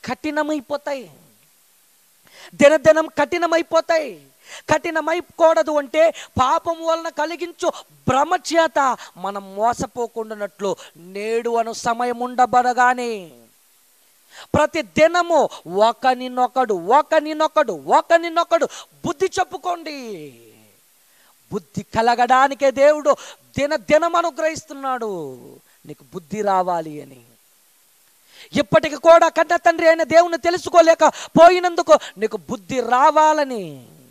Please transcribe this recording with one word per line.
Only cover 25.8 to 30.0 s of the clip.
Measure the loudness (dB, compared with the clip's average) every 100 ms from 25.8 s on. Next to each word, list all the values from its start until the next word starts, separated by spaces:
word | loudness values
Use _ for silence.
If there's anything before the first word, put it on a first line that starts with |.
| -20
నీకు | -20 _
బుద్ధి | -18 -12 -6
రావాలి | 0 0 0 -4 -6 -12
అని. | -18 -20 _ _ _ _ _ _ _ _ _ _ _ -20 -8 -4
ఇప్పటికి | 0 0 0 -2
కూడా | 6 6 6
కన్న | 0 -2 2
తండ్రి | 2 2 2
అయిన | 2